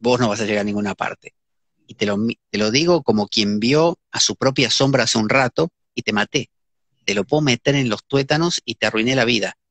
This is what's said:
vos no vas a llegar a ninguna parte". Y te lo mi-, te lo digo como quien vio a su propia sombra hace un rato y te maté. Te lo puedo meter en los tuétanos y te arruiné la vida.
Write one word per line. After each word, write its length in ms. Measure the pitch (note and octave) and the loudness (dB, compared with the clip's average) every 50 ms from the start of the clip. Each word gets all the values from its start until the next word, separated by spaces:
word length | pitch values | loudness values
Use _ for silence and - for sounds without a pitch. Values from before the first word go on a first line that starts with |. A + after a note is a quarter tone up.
vos 180 | A2 B2 B2+ B2 | 0 0 2 2
no 120 | B2 G#2+ | 2 0
vas 100 | G#2 A2 | 0 -2
a 60 | A2 | -2
llegar 160 | G#2 G#2+ G#2 | -2 -2 -2
a 20 | G2+ | -2
ninguna 300 | G#2 G2+ G#2 G#2 G2+ F#2 | -2 -2 -2 -4 -4 -4
parte". 400 | - F2+ F#2 - - _ - - _ _ _ _ _ _ _ _ _ _ | -6 -6 -8 -8 -10 _ -20 -20 _ _ _ _ _ _ _ _ _ _
Y 80 | - G#2+ | -20 -8
te 120 | - G#2+ | -4 -4
lo 100 | G#2 G2+ | -2 -2
mi-, 220 | G2+ A2 A#2 - - _ _ | -2 -2 -4 -4 -8 _ _
te 80 | - G2+ | -4 -2
lo 120 | G#2+ G#2+ | -2 0
digo 320 | A2 C#3+ E3 F3 F3 D#3+ | 0 0 2 2 0 2
como 260 | - - G#2+ G#2+ G2+ - | 2 0 0 0 -2 -2
quien 320 | - A2+ G#2 G2+ G#2 G#2 | -2 -2 0 0 0 0
vio 380 | A2 B2 C#3+ D#3 E3 E3+ E3 - _ _ | 0 2 2 4 2 2 0 -4 _ _
a 80 | - - | -4 -2
su 160 | - - G2 | -2 -2 -2
propia 340 | - C3 C3+ C3+ - C3 G#2+ | 0 -2 0 2 2 0 0
sombra 340 | - - C#3 C3+ C3+ B2+ A2+ | 2 2 2 2 2 2 0
hace 140 | - - A#2 | 0 0 0
un 100 | G#2+ G#2+ | 0 2
rato 400 | A#2 C3+ C3 G2+ - - D#3+ F3 - _ _ _ _ | 2 2 2 0 0 -2 -4 -4 -4 _ _ _ _
y 80 | B2 | -8
te 120 | - - G#2+ | -6 -2 -2
maté. 360 | G#2 G#2 - - C#3 - - _ _ _ _ _ _ _ _ _ _ _ | -2 -2 -2 -2 -4 -6 -6 _ _ _ _ _ _ _ _ _ _ _
Te 100 | - G2 | -4 -2
lo 100 | G2+ F#2+ | -2 -2
puedo 180 | - D3 D#3+ | 0 0 0
meter 320 | D#3 C#3 A#2+ - - C#3+ C#3 | 2 0 0 0 0 0 0
en 160 | C#3 C3 A#2 | 2 0 0
los 140 | G#2 - - | -2 -4 -4
tuétanos 580 | _ - C3+ C3+ C3+ D3+ D3+ E3 F3 - - - | _ -2 -2 0 0 0 0 0 0 -2 -4 -6
y 120 | - A2+ | -8 -6
te 100 | - A2 | -2 -2
arruiné 280 | G#2+ - A2 A2 B2 C3+ | 0 0 0 0 2 2
la 120 | C3 A2+ | 2 2
vida. 300 | A#2 B2 G#2 G2 F#2+ - _ _ _ | 2 2 0 -2 -4 -8 _ _ _